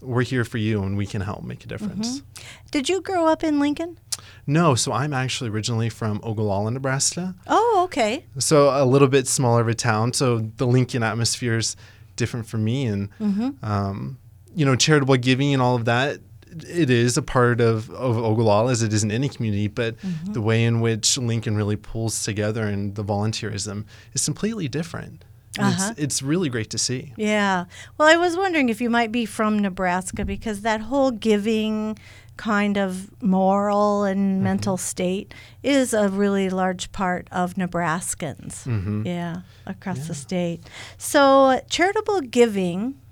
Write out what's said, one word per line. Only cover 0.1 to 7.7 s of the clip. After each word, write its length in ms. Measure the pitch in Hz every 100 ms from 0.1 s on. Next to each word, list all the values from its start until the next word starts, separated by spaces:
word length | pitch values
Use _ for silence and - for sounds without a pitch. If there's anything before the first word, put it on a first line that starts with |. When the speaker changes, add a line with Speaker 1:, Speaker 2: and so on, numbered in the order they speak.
| 123
Speaker 1:
here 200 | 120 131
for 140 | 113 120
you 240 | 107 107
and 160 | 98 101
we 80 | 98
can 160 | 104
help 220 | 98 -
make 200 | 120 -
a 40 | -
difference." 520 | - 208 185 226 269
Speaker 2:
Mm-hmm. 200 | - - - - -
Did 180 | 294 262
you 120 | 370
grow 260 | 330 370 320
up 160 | 311
in 160 | 320 294
Lincoln? 400 | 285 294 339 339 - - - - -
Speaker 1:
No, 260 | 151 170
so 180 | 120 -
I'm 220 | 113 147
actually 380 | 135 127 - 120
originally 380 | 107 107 113 113
from 300 | - 110 104
Ogallala, 480 | 113 107 107 98 110
Nebraska. 640 | 127 131 135 - - 185 180 -
Speaker 2:
Oh, 360 | 320 466